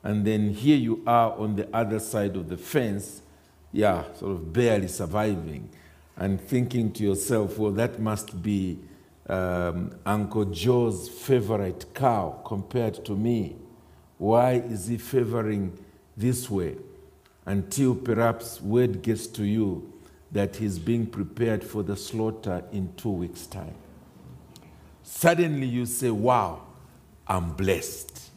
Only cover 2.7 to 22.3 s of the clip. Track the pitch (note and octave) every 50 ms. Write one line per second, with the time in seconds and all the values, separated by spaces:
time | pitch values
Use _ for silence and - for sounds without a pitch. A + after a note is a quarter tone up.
2.7 | - D3 B2 A2 G2 G2+ G2 - - - - - - - _ _ _ _ - -
3.7 | - G2+ G#2 G2+ F2+ E2 D2 - - - - G2 G2 E2+ D#2+ D#2+ E2 A#2+ A#2+ A#2
4.7 | A2 G2+ F#2+ F#2 - - G2 D#2+ F#2+ G#2 G#2+ G#2+ G2+ F2 D#2+ D#2+ D2+ C#2 G#1 -
5.7 | - - - - - - - _ _ - F#2 G2 G2 F#2 - - C3 B2 B2 B2
6.7 | B2+ B2 A2+ G#2 - - G#2+ G2+ G2 G2 - - B2 A2 G#2 F#2 - A2 G#2+ G#2+
7.7 | G2 G#2 A#2 A#2+ - - A2 A2 G#2+ G2+ - - - F2+ E2+ G#2 G#2 G2 F#2+ F#2+
8.7 | F2 - - - - - - _ _ _ - - F#2+ F#2 F#2 F2+ F2+ F2+ F2 F2
9.7 | E2 F2 F2 - - - - G2 G#2 G#2+ G#2 - - A2 G#2 F#2+ F#2 E2 F2+ B2
10.7 | B2 B2 B2 A2+ G2+ F#2 - - - - - - C3+ B2 G2+ F#2+ A2 G2+ G2 F#2
11.7 | F2+ - - - - - C3 B2+ A2+ G#2 F2+ D#2+ - - - - A2 G2 F#2+ -
12.7 | - B2+ A#2 A2 - - - - G2+ G2 A2 A#2+ A#2+ A#2+ F#3 - - - - -
13.7 | - - - - - - - _ _ _ F#2 G#2 A2+ A#2 B2 B2+ B2+ B2 A#2+ A#2+
14.7 | A2 G2+ F2+ A2+ A#2+ G#2+ - - - C3 A#2 G#2+ A#2 A#2 G#2+ G#2+ G#2+ G2+ G2 F2+
15.7 | E2+ - - - - - _ _ - - G#2+ B2+ B2 B2 - - G#2 F#2+ F2 D2+
16.7 | - - - - - - - - _ _ _ - _ _ - - G2+ G2 F#2 -
17.7 | - C#3 C3+ B2+ B2 - - A#2 A2+ G#2+ A#2 A#2 G#2+ - - - - - - G2
18.7 | G#2+ B2 B2+ A#2+ G2+ F#2 D#2+ A2+ A2 G#2+ - - - - G#2 G2+ G#2+ A2+ A2 G2
19.7 | F2 F2 - - - - - - - - - - - G#2 G2+ G2 - - A2 G2+
20.7 | F#2 E2+ E2 A2+ A#2 A#2 A2+ - - G2+ F#2+ D#2+ - - A#2+ A2+ A2 G2 - -
21.7 | - G#2+ F#2+ F2 G2+ F#2+ - - - A2 A2 A2